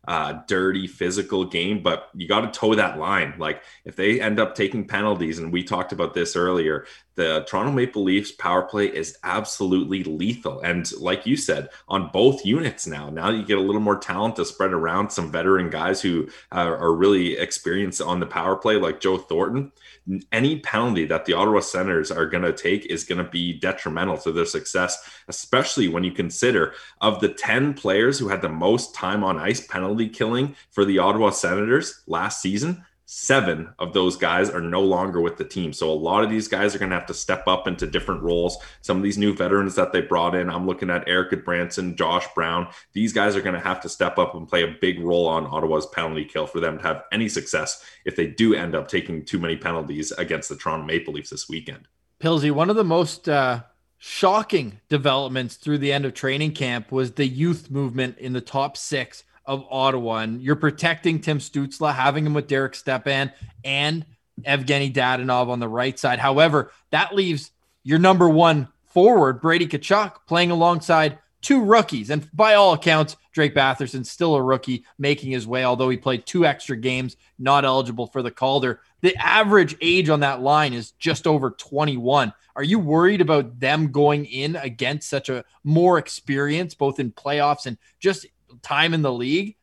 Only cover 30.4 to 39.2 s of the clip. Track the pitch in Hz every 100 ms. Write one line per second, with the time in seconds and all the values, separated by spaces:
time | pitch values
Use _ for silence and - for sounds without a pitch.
30.4 | 143 139 _ - 98 98 92 107 107 -
31.4 | 87 95 107 135 - - - 82 98 -
32.4 | 92 101 151 180 _ _ _ - - 135
33.4 | 95 80 80 - 87 95 92 87 87 85
34.4 | - 90 85 90 98 90 95 87 85 82
35.4 | 78 98 82 73 80 78 82 98 110 110
36.4 | 104 98 104 98 98 90 - 87 - 92
37.4 | - 92 - 90 80 85 - 85 80 85
38.4 | 85 - - - - 95 101 101